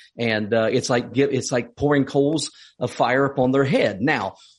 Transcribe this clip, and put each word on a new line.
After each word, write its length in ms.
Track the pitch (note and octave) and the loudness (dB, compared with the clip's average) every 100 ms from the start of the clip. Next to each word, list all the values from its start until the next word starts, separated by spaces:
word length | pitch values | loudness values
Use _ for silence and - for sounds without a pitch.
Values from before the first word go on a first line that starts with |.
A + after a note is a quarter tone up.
| - - | -16 -4
And, 360 | A#2 G#2+ G#2 | -2 -2 0
uh, 160 | A2+ A2+ | 0 2
it's 180 | B2 - | 0 0
like, 240 | B2 A#2+ | -2 0
give, 180 | A#2+ C#3 | 0 0
it's 200 | B2 - | 0 -2
like 240 | B2 A#2+ - | -4 -4 -2
pouring 300 | C#3+ C#3+ C3+ | 0 2 2
coals 460 | C#3 C#3+ D#3 - - - - | 0 0 0 -6 -12 -18 -8
of 120 | B2 | -6
fire 340 | - A#2+ C3 C#3 | -2 0 2 0
upon 260 | C#3 B2+ | 0 2
their 140 | C3+ C3+ | 2 2
head. 360 | C4 A2 G2 | 2 0 0
Now, 340 | C#3 C3+ F#2+ - - | -2 0 -4 -8 -20